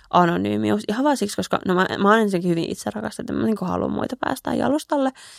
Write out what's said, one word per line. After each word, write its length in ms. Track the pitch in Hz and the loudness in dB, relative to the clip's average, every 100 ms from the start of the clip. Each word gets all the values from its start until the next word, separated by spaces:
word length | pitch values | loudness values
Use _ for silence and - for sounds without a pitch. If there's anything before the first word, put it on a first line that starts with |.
| - | 0
anonyymius. 760 | 175 170 175 202 208 214 208 214 | 4 4 2 0 0 2 0 0
Ihan 160 | 214 | 0
vaan 140 | 294 269 | 0 0
siksi, 180 | 202 - | -2 -4
koska 240 | 185 - - | -2 -2 0
no 80 | |
mä, 120 | 180 185 - | 0 0 2
mä 120 | 196 | 4
oon 100 | 226 | 4
ensinnäkin 300 | 208 180 180 | 4 2 0
hyvin 220 | 170 - | 0 -2
itserakas, 480 | - 214 214 - - | -4 -6 -6 -6 -8
että 140 | - | -6
mä 120 | - 220 | -2 -2
niin 100 | 208 | -2
kuin 140 | 180 | -2
haluan 220 | 90 - | -2 -2
muita 240 | - - 254 | -2 -4 -4
päästää 340 | - 262 - | -4 -4 -4
jalustalle. 580 | - - 294 - 294 262 - - | -2 0 -2 -2 0 0 -4 -14